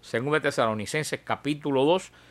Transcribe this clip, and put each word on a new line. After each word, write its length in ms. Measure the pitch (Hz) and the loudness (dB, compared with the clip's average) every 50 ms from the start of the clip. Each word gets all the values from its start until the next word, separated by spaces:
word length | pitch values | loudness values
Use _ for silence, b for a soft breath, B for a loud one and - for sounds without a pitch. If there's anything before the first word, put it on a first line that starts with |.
Segunda 380 | _ - - 113 123 143 147 156 | _ -4 -4 -2 0 0 0 0
de 100 | - 147 | 0 0
Tesalonicenses 720 | 139 - 127 113 110 110 104 - - 151 147 - - 123 - | 0 2 2 2 0 -2 -4 -4 -4 -4 -4 -4 -6 -8 -4
capítulo 600 | - 117 - - 143 151 147 147 147 139 131 135 | -4 -4 -2 -2 -4 -4 -2 -2 0 2 4 4
dos, 260 | 147 175 185 185 - B B B B | 4 4 2 0 -6 B B B B